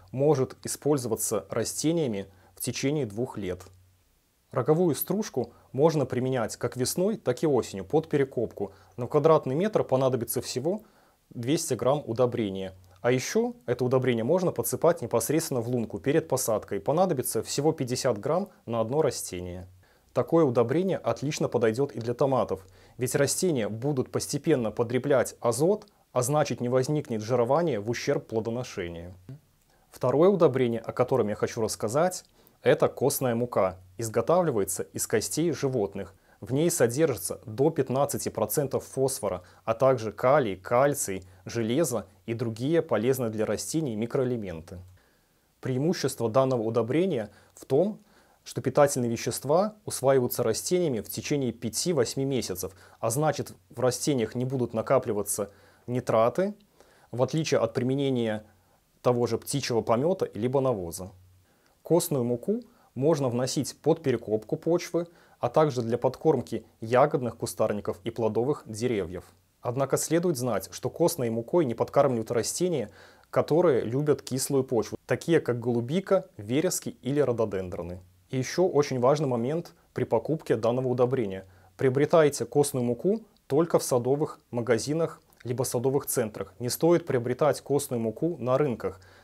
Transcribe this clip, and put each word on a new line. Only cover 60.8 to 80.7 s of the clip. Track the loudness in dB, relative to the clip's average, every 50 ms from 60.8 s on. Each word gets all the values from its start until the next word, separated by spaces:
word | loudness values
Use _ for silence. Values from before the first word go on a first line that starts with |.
| -4 -8 -8 -10 -12 -14 -16 -20 _ _ _ _ _ _ _ _ _ _ _ _
Костную | -2 0 2 2 2 0 0 0 0
муку – | 0 -2 -2 -2 -2 -4 -4 -6 -10 _ _ _ _ _
можно | 0 2 2 2 2 0 0
вносить | 0 -2 -2 -2 -2 -4 -4 -6 -8 -2
под | 0 0 0 2 0
перекопку | 0 0 0 0 -2 -2 -2 -2 -4 -8
почвы, | -4 0 0 0 0 0 -2 -4 -4 -4 -6 -10 _ _ _ _ _
а | -4
также | 2 4 4 4 4 2 -2 -2
для | -2 0
подкормки | 0 0 -2 -2 2 2 2 2 2 0 -4 -8 -8 -10 -12 _ _
ягодных | -4 2 4 4 6 4 2 0 -2 -4 -6
кустарников | -6 -8 -8 -2 0 0 0 0 -2 -4 -6 -8 -6 -8
и | -8
плодовых | -4 -2 -2 0 0 0 0 0 -2 -4 -8
деревьев. | -12 -6 -4 -2 -2 0 -2 -2 -4 -6 -10 -12 -16 _ _ _ _ _ _
Однако | -8 -6 -4 -2 0 0 0
следует | 0 0 0 0 0 0 0 -2
знать, | -2 -2 -2 -2 -4 -4 -8
что | -10 -8 -8 -6
костной | -2 0 0 0 2 0 -2 -2
мукой | -2 -4 -2 0 0 0 2
не | 0 0
подкармливают | -2 -4 2 4 4 4 4 2 0 -2 -2
растения, | -2 -2 -2 -2 -2 -2 -2 0 0 -2 -4 -6 -10 -16 -20 -20 -20 _ _ _
которые | 0 0 2 4 4 4 6 4 4 2
любят | 2 0 -2 0 2 2 0 0
кислую | -2 -4 -4 -4 -2 0 0 0 0
почву, | 2 0 0 0 -2 -6 -10 _
такие | -4 -4 -2 2 2 2 2
как | 2 0 -2 -2
голубика, | -2 0 0 0 -2 -2 -2 -2 0 2 0 0 0 -4 _
верески | -12 -6 -2 0 0 0 0 -2 -4 -6 -8 -10 -8 -6
или | -2 0 2
рододендроны. | 2 2 0 0 -2 -2 -2 -4 -6 -6 -8 -8 -8 -10 -10 -12 -16 -20 _ _ _ _
И | -6
еще | -4 -4 -2 0 0 0
очень | 2 2 2 2 2 0 2
важный | 4 4 4 2 2
момент | 0 -2 -2 -2 -2 -4 -4 -6 -8 -14 _ _ _ -6
при | -4 -2
покупке | 0 0 0 0 -2 -4 -4 0 0 0
данного | 2 2 2